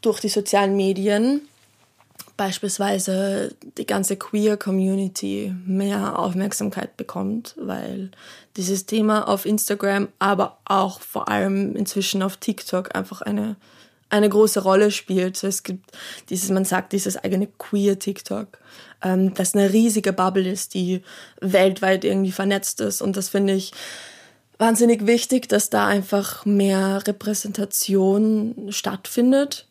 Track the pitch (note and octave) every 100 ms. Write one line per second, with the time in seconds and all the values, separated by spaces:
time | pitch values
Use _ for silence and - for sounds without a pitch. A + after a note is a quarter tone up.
0 | A3+ G#3+ G#3+ G#3 G3+ G3+ G3 G3 F#3+ F#3+
1 | G3 G#3 A#3+ C#4+ C#4+ _ _ _ _ _
2 | _ _ - - G3 F#3 G#3 - G3 G3
3 | F#3 F#3+ G3 G3 - - - - A3+ G3+
4 | F#3+ F#3+ - G#3+ G#3 G#3 - F#3+ F#3+ G3
5 | F#3+ F#3+ G3 G3 G#3 F#3 F#3 F#3+ G3+ G3+
6 | G3 - G3 F3+ G3 - G#3 F#3+ - -
7 | - F#3 G3 A3 A#3 D#4+ - - - G3
8 | F#3+ _ - - _ - F#3 G3 F#3+ A3
9 | G#3+ G#3+ - G3 F#3+ G#3+ - G3+ G3 G3
10 | G3 _ G3 G3 G3 - - G3 G3 F#3
11 | - - - G#3 G3 G3 G3+ - G3+ G3+
12 | G3 F#3+ F#3+ F#3+ - G3+ - F#3 F3+ G3
13 | F#3+ - - G#3 G#3+ G#3 _ - - _
14 | _ G#3 G#3 G3+ A3 G#3 F#3+ F#3+ G#3 G3+
15 | - F#3+ F#3 F#3 G3 G3 - F#3 _ -
16 | - - - F#3 F#3+ F#3+ F#3+ F#3 F#3+ G3+
17 | F#3+ F#3 F#3+ F#3 G3+ _ - G#3 G3+ G3
18 | - F#3 - G3+ G3+ - - - - -
19 | F#3 F#3 F#3+ F#3+ F#3+ G#3 G3 G#3 A3+ G#3+
20 | G3 F#3+ F#3 F#3+ F#3 F#3+ - F#3+ F3+ F#3
21 | - - - - F#3+ F#3+ F#3+ F#3 F#3+ F#3+
22 | F#3+ G3 F#3+ F#3 G3 G3 G3 - G#3+ G3
23 | G3+ G3 F#3+ G3 G3 F#3+ F#3+ - - -
24 | - - - _ _ _ A3+ A3+ A#3+ A#3
25 | G#3 A#3 - C4 - G#3 - - G2+ G3+
26 | F#3+ G2+ G2 - - G3+ G2+ F#3+ F#3+ G3
27 | G3+ G3+ G3+ G#3 G#3 G3+ - - - G3
28 | F#3+ G3 A3 G#3+ G#3+ A#3 G3+ G3+ G3 G3
29 | - - B3 C#4 C#4+ - -